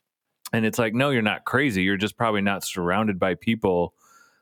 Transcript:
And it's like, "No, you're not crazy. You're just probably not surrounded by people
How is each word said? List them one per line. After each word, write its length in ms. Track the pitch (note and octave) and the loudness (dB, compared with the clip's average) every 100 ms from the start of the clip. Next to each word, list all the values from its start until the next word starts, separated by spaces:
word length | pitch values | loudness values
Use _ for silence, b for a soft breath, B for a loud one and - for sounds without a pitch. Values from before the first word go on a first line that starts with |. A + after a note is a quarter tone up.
| _ _ _ _ - | _ _ _ _ -6
And 120 | A2+ A2 | -2 0
it's 120 | G#2 | 0
like, 140 | A2 | 0
"No, 160 | A#2 C#3 | 0 0
you're 120 | B2+ | 2
not 240 | G#2+ F2 - | 0 -2 -2
crazy. 380 | B2 C#3+ A2+ | 0 0 2
You're 140 | F#2+ G2 | 0 0
just 200 | G#2 - | -2 -2
probably 240 | A2+ G#2 | 0 0
not 220 | G2 F#2+ | 0 -2
surrounded 560 | - F#2+ F2 G2 A2 F#2 | -4 -4 0 0 0 0
by 160 | F#2+ F2+ | 0 0
people 580 | - A2+ G2 F2 F2 b b b b b | -2 0 2 2 0 b b b b b